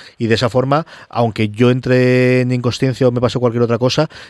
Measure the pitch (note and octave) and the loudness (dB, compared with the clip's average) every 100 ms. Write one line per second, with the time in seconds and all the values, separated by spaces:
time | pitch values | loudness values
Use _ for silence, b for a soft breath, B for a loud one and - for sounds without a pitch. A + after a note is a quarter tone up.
0 | B B A2+ A2 A#2+ B2+ C3 C#3+ - B | B B -2 0 0 0 0 0 -2 B
1 | B A#2 A2+ G#2+ G#2+ G#2 B2 B2+ B2+ B2+ | B -4 -2 -2 -4 2 2 2 0 2
2 | B2+ B2+ B2+ B2+ B2 B2 A#2+ - C3 B2 | 2 2 2 2 0 -2 -4 -2 -2 0
3 | B2+ B2 A#2+ C3 A#2+ A#2 A#2 A2+ B2 - | 0 2 -2 0 0 0 0 0 0 0
4 | D#3 B | -4 B